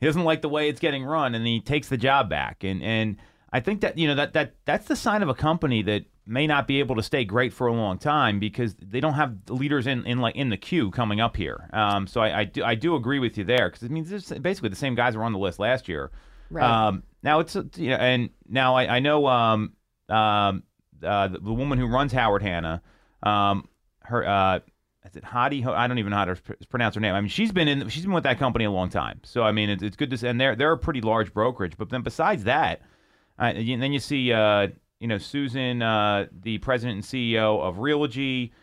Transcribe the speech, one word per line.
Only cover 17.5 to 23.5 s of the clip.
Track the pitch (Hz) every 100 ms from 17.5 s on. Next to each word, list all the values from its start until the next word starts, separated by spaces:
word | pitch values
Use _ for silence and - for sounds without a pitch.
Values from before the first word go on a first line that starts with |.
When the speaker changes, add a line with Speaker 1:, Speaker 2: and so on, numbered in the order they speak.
| 196
Speaker 1:
uh, | 131 -
you | 127
know, | 127
and | 127 127 120 _ -
now | 123 131 127
I, | 120 123
I |
know, | 143 151 139
um, | 123 113 110 107 - _ _ -
um, | 107 107 104 101 98 - _ _ 73
uh, | 80 101 98
the, | 90
the | 98
woman | 113 143 127
who | 123
runs | 123 143
Howard | 127 113 101
Hanna, | 101 85 82 82 - _ _ -
um, | 104 104 101